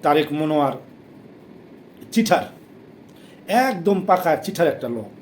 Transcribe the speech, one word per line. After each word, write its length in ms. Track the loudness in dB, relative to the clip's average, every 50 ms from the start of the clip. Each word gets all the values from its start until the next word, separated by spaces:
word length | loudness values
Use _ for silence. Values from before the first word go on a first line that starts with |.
তারেক 320 | 4 4 4 4 2 0 -2
মনোয়ার 380 | -4 -2 0 0 2 2 0 -2 -6 -14 -20 -20 -20 -20 -20 -20 -20 -20 -20 -20 -20 -20 -20 -20 -20 -20 -20 -20 -20 -20 -20 -20 -20 -20 -2
চিঠার, 320 | 0 0 2 2 2 0 0 -6 -14 -20 -20 -20 -20 -20 -20 -20 -20 -20 -20 -20 -20 -20 -20 -20 -20 -20 -6
একদম 540 | 0 0 2 2 0 -2 -2 0 0 0 0
পাকা 340 | 2 2 0 2 2 0 0
চিঠার 320 | 0 -2 -8 -2 0 0
একটা 220 | 0 0 -2 -6 -6
লোক 200 | -6 -8 -10 -12 -18 -20